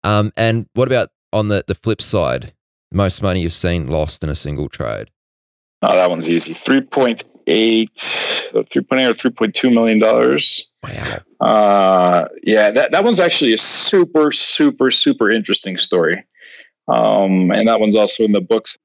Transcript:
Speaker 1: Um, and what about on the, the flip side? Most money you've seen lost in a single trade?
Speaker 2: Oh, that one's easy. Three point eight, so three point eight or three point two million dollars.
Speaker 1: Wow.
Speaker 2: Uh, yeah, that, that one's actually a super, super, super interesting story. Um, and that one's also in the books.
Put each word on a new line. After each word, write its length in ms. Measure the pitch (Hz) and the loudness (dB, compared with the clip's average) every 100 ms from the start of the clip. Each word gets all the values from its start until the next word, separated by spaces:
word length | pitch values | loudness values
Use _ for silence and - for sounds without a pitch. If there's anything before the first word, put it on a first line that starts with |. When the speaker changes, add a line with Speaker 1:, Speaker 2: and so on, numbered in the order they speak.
Speaker 1:
Um, 300 | - 104 104 - | 0 -2 -2 -2
and 320 | 113 113 - | -2 -2 -6
what 160 | - 127 | -4 -2
about 220 | 127 - _ _ | -2 -2 _ _
on 160 | 107 104 | -4 -2
the, 160 | 101 - | -4 -4
the 100 | 95 | -6
flip 260 | 117 107 | -4 -2
side? 500 | - 104 71 64 - _ _ _ _ | -2 0 -2 -4 -8 _ _ _ _
Most 320 | 98 98 - | -2 -2 0
money 160 | 98 92 | -2 -2
you've 120 | 85 | -2
seen 340 | - 90 87 67 | -2 -2 -2 -4
lost 340 | 78 76 - | -4 -2 -4
in 80 | 78 | -4
a 60 | 76 | -4
single 320 | 76 71 76 | -4 -6 -8
trade? 420 | - 58 52 57 _ _ _ _ _ _ _ | -8 -10 -10 -14 _ _ _ _ _ _ _
Speaker 2:
Oh, 120 | - | 0
that 160 | 87 90 | 2 2
one's 200 | 82 80 | -2 -2
easy. 240 | 85 82 | -2 -2
Three 280 | 82 - 135 | -6 -2 -2
point 420 | 135 143 127 113 - - - | 0 -2 -2 -2 -12 -10 -2
eight, 500 | 95 113 113 107 - | 0 2 0 -2 -4
so 680 | - - - - - 113 | -2 0 -2 -2 -4 -6
three 180 | 113 - | -4 -6
point 200 | - 131 | -2 -2
eight 80 | 127 | 0
or 40 | |
three 180 | 110 127 | 0 -4
point 220 | - 110 | -2 -4
two 160 | - 131 | 0 2
million 300 | 117 113 107 | 2 2 2
dollars. 680 | 110 117 123 143 - - - _ | 2 2 2 2 0 0 -6 _
Speaker 1:
Wow. 360 | - - - - _ _ | -14 -10 -10 -12 _ _
Speaker 2:
Uh, 880 | - 110 104 101 95 92 90 87 - - | 2 4 4 4 4 4 4 2 -2 -6
yeah, 280 | - 107 104 | 0 2 4
that, 200 | 117 151 | 2 0
that 120 | 165 | 2
one's 160 | 220 196 | 2 2
actually 340 | 175 - 135 | 2 2 2
a 40 | 110 | 4
super, 760 | - - - 196 175 156 151 | 4 4 4 4 2 2 2
super, 580 | - - - 151 - 131 | 0 -2 2 0 2 0
super 380 | 120 147 135 107 | 2 0 0 0
interesting 480 | 110 101 101 101 87 | 0 -2 -6 -6 -6
story. 460 | - 92 80 87 _ _ - - - _ - | -2 0 0 -2 _ _ -20 -20 -20 _ -4
Um, 640 | 117 110 104 98 95 92 | 0 2 0 0 0 0
and 160 | 101 113 | 0 0
that 120 | 113 | 2
one's 160 | 107 107 | 2 2
also 280 | 104 - | 0 0
in 80 | 110 | 0
the 100 | 101 | 0
books. 360 | 92 113 - - | 0 -4 -4 -12